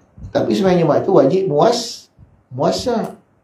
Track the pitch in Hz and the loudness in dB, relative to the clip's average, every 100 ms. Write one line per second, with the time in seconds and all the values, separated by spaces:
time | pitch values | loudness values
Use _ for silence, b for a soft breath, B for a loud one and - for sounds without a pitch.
0 | _ - - - 117 208 190 175 156 139 | _ -20 -6 -4 -2 0 2 2 2 0
1 | - 175 135 185 175 147 220 240 - - | 2 4 4 2 0 2 2 0 -6 -14
2 | - _ - _ _ 127 175 - 247 226 | -20 _ -20 _ _ -4 -4 -2 -4 -4
3 | 175 - _ _ | -6 -12 _ _